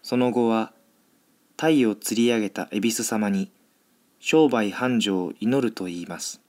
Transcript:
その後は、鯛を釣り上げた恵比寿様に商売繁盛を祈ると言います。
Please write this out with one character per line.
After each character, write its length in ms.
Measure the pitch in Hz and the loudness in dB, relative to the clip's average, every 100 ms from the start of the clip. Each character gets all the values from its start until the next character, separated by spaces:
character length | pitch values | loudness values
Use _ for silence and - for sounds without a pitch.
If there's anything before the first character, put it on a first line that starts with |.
そ 140 | - 123 | -4 -2
の 140 | 123 | 0
後 160 | 117 117 | 2 0
は、 260 | 113 107 _ _ _ _ _ _ _ _ - | 0 -2 _ _ _ _ _ _ _ _ -4
鯛 280 | 156 156 117 | 2 4 4
を 100 | 104 | 0
釣 280 | - 110 | -4 2
り 80 | 117 | 2
上 100 | 117 | 2
げ 80 | 101 | -2
た 180 | - 90 | -6 -6
恵 80 | 104 | -2
比 120 | 113 | -2
寿 120 | 113 | -2
様 260 | 113 110 104 | -2 -2 0
に 220 | 98 95 _ _ _ _ _ _ _ | 0 -4 _ _ _ _ _ _ _
商 300 | - 160 151 | 0 4 4
売 220 | 120 104 | 2 -2
繁 280 | - 127 120 | -2 0 0
盛 120 | 101 | 0
を 220 | 95 90 - | 0 -2 -4
祈 300 | 107 135 120 | -2 0 0
る 40 | |
と 120 | - 92 | -4 -8
言 160 | 87 | -8
い 40 | 85 | -10
ま 140 | 85 | -10
す。 220 | - - | -12 -12